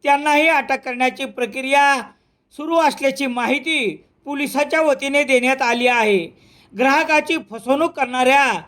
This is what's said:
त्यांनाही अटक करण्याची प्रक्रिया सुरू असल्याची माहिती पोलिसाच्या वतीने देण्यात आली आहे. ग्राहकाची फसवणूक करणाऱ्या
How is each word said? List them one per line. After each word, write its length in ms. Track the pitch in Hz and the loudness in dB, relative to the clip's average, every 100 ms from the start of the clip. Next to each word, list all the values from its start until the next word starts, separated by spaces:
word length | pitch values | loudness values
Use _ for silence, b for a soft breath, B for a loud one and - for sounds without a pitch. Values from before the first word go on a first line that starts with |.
त्यांनाही 440 | 285 285 302 294 320 | 2 2 2 2 4
अटक 380 | 302 254 269 269 | 2 0 -6 -6
करण्याची 400 | 247 254 254 262 | -4 -4 -4 -10
प्रक्रिया 760 | - 240 262 262 277 285 269 - _ _ _ _ | -6 -8 -6 0 2 4 0 -4 _ _ _ _
सुरू 260 | - 302 330 | -12 -2 2
असल्याची 500 | 311 277 269 269 269 | 2 0 -4 -2 -6
माहिती 800 | 240 233 277 269 311 220 151 _ _ - | -4 -2 -2 -2 -2 -2 -6 _ _ -10
पोलिसाच्या 560 | 285 285 262 285 320 | -6 -4 -2 0 0
वतीने 420 | 311 269 277 285 | 2 0 0 0
देण्यात 380 | 277 254 247 262 | 2 2 2 0
आली 260 | 247 240 247 | 0 0 2
आहे. 560 | 240 220 196 165 - b b b 196 | 2 2 0 -2 -14 b b b -2
ग्राहकाची 580 | 262 285 320 302 302 320 - | 2 2 2 0 0 -4 -6
फसवणूक 400 | 226 233 285 330 | -14 -2 0 0
करणाऱ्या 600 | - 254 254 254 277 269 190 | -2 -4 0 2 4 2 -2